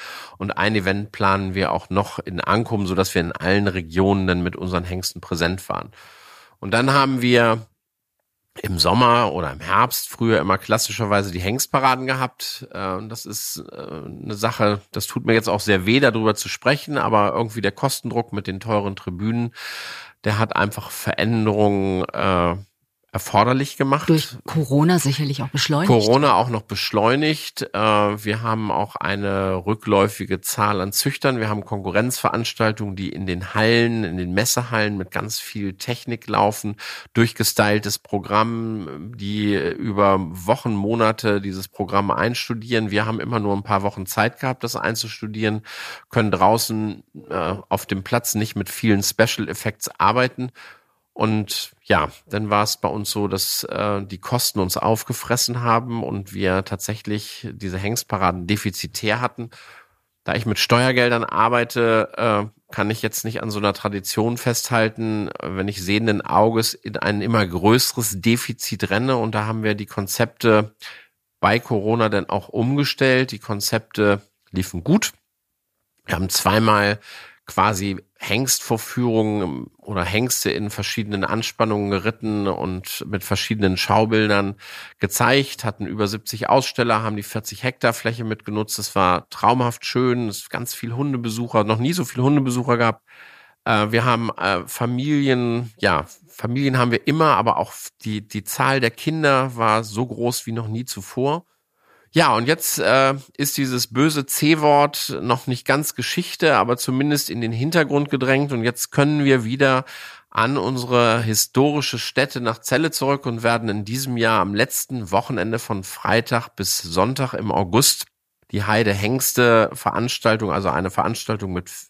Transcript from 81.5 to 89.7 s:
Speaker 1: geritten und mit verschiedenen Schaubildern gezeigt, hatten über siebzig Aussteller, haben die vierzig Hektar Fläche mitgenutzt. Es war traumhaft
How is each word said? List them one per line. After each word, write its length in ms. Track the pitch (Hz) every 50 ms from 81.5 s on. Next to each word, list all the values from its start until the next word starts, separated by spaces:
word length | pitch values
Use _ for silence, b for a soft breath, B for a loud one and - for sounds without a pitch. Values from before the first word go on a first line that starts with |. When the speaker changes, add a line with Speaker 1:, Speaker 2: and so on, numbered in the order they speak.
| - - 117 110 107 104 101 101
Speaker 1:
geritten 580 | 101 92 87 110 110 - - 110 107 104 101 98
und 560 | - 50 - 92 92 92 95 - - - -
mit 160 | 80 101 95
verschiedenen 540 | - - 101 - - - 113 107 101 92 92
Schaubildern 800 | 95 - - 101 107 110 110 113 110 107 107 104 101 98 98 101 B B B B B B B B B
gezeigt, 640 | - 95 - - 120 117 131 139 135 - - -
hatten 220 | - 110 - - 101
über 220 | - 95 107 104 98
siebzig 400 | 107 104 - - - 107 117 -
Aussteller, 540 | 123 135 127 - - - 117 117 113 107
haben 140 | 113 110 107
die 60 | 104
vierzig 400 | 101 - - 110 - - 107 -
Hektar 300 | - 127 - - - 120
Fläche 320 | - - - 113 117 120 113
mitgenutzt. 540 | 110 107 - - 107 104 107 107 - - -
Es 160 | 101 - -
war 340 | 98 92 90 90 85 - _
traumhaft 560 | - - - 107 123 131 123 120